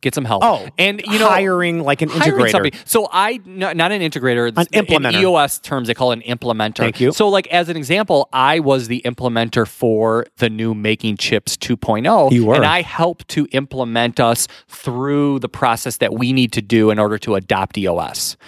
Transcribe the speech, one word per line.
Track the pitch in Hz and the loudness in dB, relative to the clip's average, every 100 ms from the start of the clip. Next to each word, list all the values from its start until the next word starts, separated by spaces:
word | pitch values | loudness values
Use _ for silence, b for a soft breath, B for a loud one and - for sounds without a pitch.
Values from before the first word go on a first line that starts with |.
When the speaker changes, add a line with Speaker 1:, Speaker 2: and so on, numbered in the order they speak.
Speaker 1:
Get | 135 | -2
some | 123 | -4
help. | 123 107 | -2 2
Speaker 2:
Oh, | 226 156 95 - | 2 2 -4 -2
Speaker 1:
And, | 185 202 | 0 -2
you | 208 214 | -4 2
know, | 214 | 4
Speaker 2:
hiring, | 190 196 180 175 170 | 2 2 0 0 -2
like, | 143 143 | 0 0
an | 156 | 0
Speaker 1:
hiring | 160 - - 120 | 0 0 2 2
Speaker 2:
integrator. | |
Speaker 1:
somebody. | 180 95 - - | 2 0 -4 -2
So | 226 208 | -2 0
I, | 180 202 247 185 | 0 0 -2 -10
n-, | 185 185 165 | -6 -4 0
not | 170 | 0
an | 208 | 0
integrator. | 165 151 127 120 120 | -4 -2 0 0 0
Speaker 2:
An | 113 170 | 0 0
Speaker 1:
In | 208 208 | 0 2
Speaker 2:
implementer. | 160 139 175 | 0 2 2
Speaker 1:
E | 190 | 2
O | 175 | 2
S | 143 - | 2 -2
terms, | - 139 117 | -6 -6 -4
they | |
call | 117 127 | -2 0
it | 117 117 | -2 -4
an | 120 | -6
implementer. | 123 110 107 107 | -4 -2 -2 -2
Speaker 2:
Thank | 117 110 | -4 0
you. | 123 | 0
Speaker 1:
So, | - 208 | 2 2
like, | 196 151 | 2 0
as | 170 170 | -2 0
an | 165 | -4
example, | 131 180 214 156 139 | -2 -2 2 0 0
I | 131 131 160 | 2 2 2
was | 143 135 113 | 2 0 0
the | 123 | -4
implementer | 123 120 127 117 113 123 110 | -4 -4 -2 -2 -2 0 -2
for | - 123 110 110 113 117 _ | 0 0 2 2 0 -4 _
the | 120 | -4
new | 110 113 | -2 -4
Making | 110 107 110 110 101 | -2 -2 -2 -2 -4
Chips | - 107 - - | -2 -2 -2 -10
two | - 123 | -4 -4
point | - 107 135 | 0 0 2
oh. | 214 139 | 4 4
Speaker 2:
You | 120 110 | 4 4
were. | |
Speaker 1:
And | 135 | 4
I | 147 170 | 4 2
helped | 175 - 165 175 - | -2 -2 -2 -2 -8
to | - 147 | -4 -2
implement | 131 139 135 120 117 120 117 | -4 -4 -6 -4 0 -2 2
us | 120 123 - B B | 2 2 -2 B B
through | - - 123 139 143 143 139 | -12 -8 -6 -2 0 0 0
the | 123 | -4
process | - 131 117 - 113 | -2 0 0 -4 -2
that | 113 | -2
we | 113 123 | 0 0
need | 131 120 | 2 2
to | 110 | 0
do | 104 113 107 | 0 4 4
in | 107 | 4
order | 104 107 | 0 -2
to | - | -2
adopt | 101 92 101 95 - | -4 0 -2 -2 -2
E | 95 | -2
O | 87 | -2
S. | 73 - - - | -4 -6 -8 -10